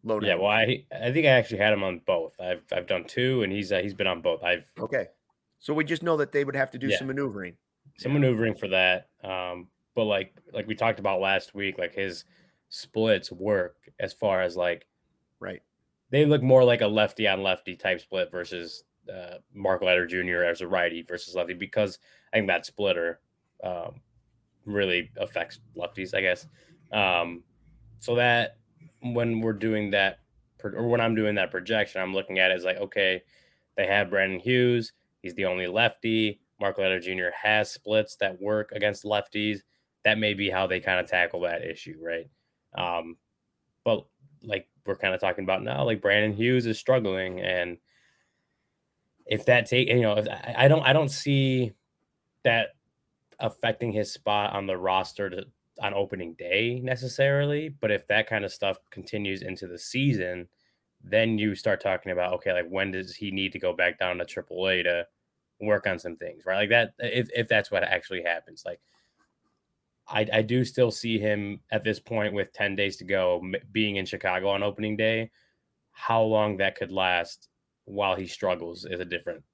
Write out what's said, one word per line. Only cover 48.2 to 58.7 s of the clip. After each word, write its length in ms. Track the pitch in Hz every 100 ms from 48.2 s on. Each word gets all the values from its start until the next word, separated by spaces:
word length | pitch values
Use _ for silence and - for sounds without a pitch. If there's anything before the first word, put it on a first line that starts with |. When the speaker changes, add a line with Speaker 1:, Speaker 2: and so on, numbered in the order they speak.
| _ _ _ _ _ _ _ _ _ _ -
Speaker 2:
if 200 | 107 -
that 200 | 123 113
take, 220 | 123 127
you 140 | 123
know, 160 | 110 104
if, 100 | 107
I, 280 | - 120 120 135
I 20 |
don't, 160 | 156
I 100 | 131
don't 160 | 147 143
see 640 | - 147 139 135 131 117 - _ _ _ _ _ _
that 320 | 127 117 110 _ _ _ _ _ _ -
affecting 520 | 113 - 117 110 120
his 200 | 107 101
spot 420 | - - 104 104
on 120 | 98 98
the 100 | 92
roster 520 | 92 92 92 - 98
to, 160 | 90 - _ _ -
on 120 | 104
opening 400 | 98 98 95 85 82
day 440 | 87 95 117 123
necessarily, 880 | 127 123 127 - 139 139 143 147 156
but 220 | 143 110
if 160 | 101 -
that 200 | 104 107
kind 180 | 107 101
of 80 |
stuff 240 | - 98